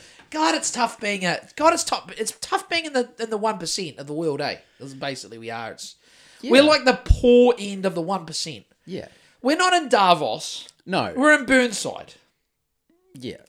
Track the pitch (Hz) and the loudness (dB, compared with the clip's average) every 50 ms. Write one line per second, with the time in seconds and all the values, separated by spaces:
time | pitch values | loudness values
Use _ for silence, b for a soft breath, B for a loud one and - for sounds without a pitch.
0 | B B B B B _ - 311 311 330 330 302 320 - - 240 240 226 - - | B B B B B _ -4 -2 0 0 0 0 -2 -4 -2 -2 -2 -4 -4 -6
1 | 220 208 202 196 185 175 160 - - - _ - 294 330 339 330 - - 262 202 | -6 -6 -4 -2 -2 -2 -2 -4 -6 -12 _ 0 2 2 2 2 0 -2 -4 -4
2 | - - - - 220 214 - - - - 370 403 392 - 349 330 320 311 277 254 | -4 -8 -10 -8 -8 -8 -8 -10 -6 -4 -4 -4 -4 -4 -4 -4 -4 -2 -2 -2
3 | 240 247 - - 226 220 220 208 208 220 214 185 175 156 - - 190 151 123 - | -2 -2 -6 -10 -8 -6 -4 -2 -2 -2 -2 -4 -6 -6 -6 -6 -8 -8 -10 -12
4 | 139 139 147 156 170 156 139 143 147 127 95 - - _ _ _ 123 139 135 135 | -12 -8 -6 -4 -2 -2 -2 -2 -4 -6 -6 -8 -12 _ _ _ -18 -18 -14 -10
5 | 143 139 135 131 - 98 113 113 113 113 113 117 113 110 - - - - - b | -8 -8 -8 -8 -12 -16 -16 -14 -12 -10 -10 -10 -10 -10 -12 -14 -16 -18 -18 b
6 | b b b b b b b b - 240 233 262 294 302 302 285 247 262 240 - | b b b b b b b b 0 4 6 6 8 6 4 4 2 0 0 0
7 | - - - - - 240 240 240 247 247 240 202 202 202 196 190 190 190 165 175 | 2 2 2 4 6 6 8 8 8 6 4 0 -4 -10 -8 -4 -4 -4 -4 -4
8 | 165 170 196 185 165 160 156 - - 165 139 101 - _ _ _ _ 156 185 160 | -4 -4 -4 -6 -6 -8 -10 -8 -8 -8 -10 -14 -18 _ _ _ _ -14 -12 -12
9 | - - b b b b b b - 262 311 349 359 370 359 349 311 240 240 208 | -12 -14 b b b b b b -2 0 2 2 2 2 2 2 2 2 4 4
10 | 196 180 175 151 147 113 107 - - - - - - - _ _ _ - 190 165 | 6 6 6 4 2 -2 -4 -6 -8 -10 -12 -12 -14 -18 _ _ _ -4 -2 -2
11 | 117 95 165 247 269 302 302 285 262 220 269 254 247 240 196 - - 135 - - | -2 -2 -2 2 4 4 4 4 4 2 2 4 2 2 -2 -6 -6 -8 -8 -10
12 | - - - _ _ _ _ _ _ _ _ _ _ _ _ _ _ _ _ _ | -14 -18 -20 _ _ _ _ _ _ _ _ _ _ _ _ _ _ _ _ _
13 | _ _ - 131 123 113 78 - - | _ _ -20 -14 -12 -12 -12 -14 -16